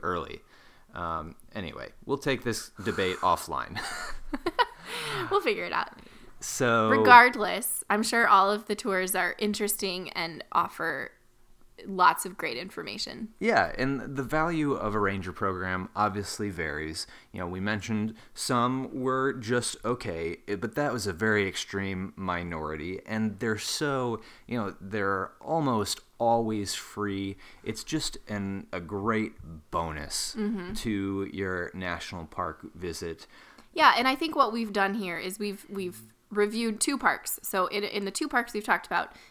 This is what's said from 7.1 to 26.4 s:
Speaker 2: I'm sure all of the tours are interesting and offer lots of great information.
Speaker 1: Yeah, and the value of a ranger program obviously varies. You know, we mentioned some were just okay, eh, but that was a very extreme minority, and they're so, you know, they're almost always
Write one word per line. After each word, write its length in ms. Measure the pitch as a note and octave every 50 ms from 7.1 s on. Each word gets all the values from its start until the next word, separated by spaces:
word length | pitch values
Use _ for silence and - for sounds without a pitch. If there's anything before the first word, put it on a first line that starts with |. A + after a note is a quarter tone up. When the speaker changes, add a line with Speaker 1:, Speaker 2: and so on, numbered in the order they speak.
| B3 A#3+ A#3+ B3+ B3 - G#3 F#3 F3+ F#3+ B3 - - - - -
Speaker 2:
I'm 120 | G3+ G#3 A3
sure 260 | - B3+ A#3 A#3 -
all 220 | G#3 G3 F#3+ G3
of 160 | G#3 G#3 A3+
the 80 | - G#3
tours 380 | G3+ - A3 F#3+ F#3 F#3 F#3 F#3+
are 200 | F#3 F3+ F3 - -
interesting 720 | - G#3 G#3 - G#3+ G3+ - - - F#3+ F3+ F#3 F#3 -
and 340 | - - E3+ E3 E3 - - - -
offer 600 | - E3+ - - - E3 E3 D3 C3+ - - - _ _ _ _ _ _ - - - - - - - -
lots 380 | - F#3+ F#3 F3+ D#3+ E3 - -
of 120 | F#3+ F#3 -
great 180 | - D3+ A#2
information. 760 | A#2+ D#3+ F#3+ - - - - G#2 A2+ - - - - A3 G#3+ - -
Speaker 1:
Yeah, 320 | F#3 A3 A3 A#2+ F#2 D#2+ -
and 400 | - B2 C3+ C#3 C3 A2 - B2+
the 60 | C3+ C3+
value 520 | A2+ - D#3 D#3 E3+ E3+ D#3+ D3+ C#3+ C3+
of 200 | D#2 F2 G#2+ G#2
a 60 | G#2+
ranger 320 | G2+ F#2+ G2 G2 F2 F#2 F2+
program 560 | - G#2+ G2 F#2+ F2+ F#2 F#2 F#2 F#2 F#2 - -
obviously 540 | G2 G#2+ G#2 F#2+ G2+ G2 - - - G#2+ G#2
varies. 560 | F#2 E2 E2 D2+ C#2+ D2+ D#2 D#2 E2 - - - - - - _ -
You 80 | F#2
know, 60 | F2+
we 120 | F2 F2+ F#2
mentioned 560 | F#2+ G#2 A2 G#2 G2 - A2 G#2+ G#2+ A2 A2 - - - -
some 600 | - - - C3 A#2+ A#2+ B2 C3 C3 C3+ - -
were 380 | C3 B2+ C3 B2+ C3 C3 C#3 -
just 440 | - A2 G#2+ B2 B2 A#2 - - - -
okay, 540 | A2+ B2 - - A2+ E2+ E2 E2 E2 E2+ - -
eh, 100 | - G2+
but 180 | F#2+ F#2 A2 -
that 160 | D3 D3 D3 A#2+
was 140 | B2 F#2
a 60 | G2+ F2
very 360 | E2 A2+ A2 G#2+ G#2 G2 F#2+
extreme 640 | F2+ - - - - G2 G2 G2 F#2+ F#2 F#2+ F#2+ -
minority, 840 | - G2 F2+ F2 F2 F2 F2 E2+ D#2+ D#2 D2+ D#2 D2+ D2+ F2 F#2 - -
and 320 | - A2 A2 A2 G#2+ G2 F#2+
they're 180 | A#2+ A2+ G#2+ G#2
so, 640 | - - - - D#3 C#3+ C#3 C3+ B2+ A#2+ A2+ G#2 - - - - -
you 120 | - A#2 A#2+
know, 160 | G#2+ G2 - -
they're 520 | - G2 G#2 G#2+ G2 G2 G2 F#2+ F#2+ - - -
almost 600 | - - D#3 E3 D3+ C3+ B2 A2 G2+ G2 - - - _ _ -
always 560 | A#2 A#2 A#2 A#2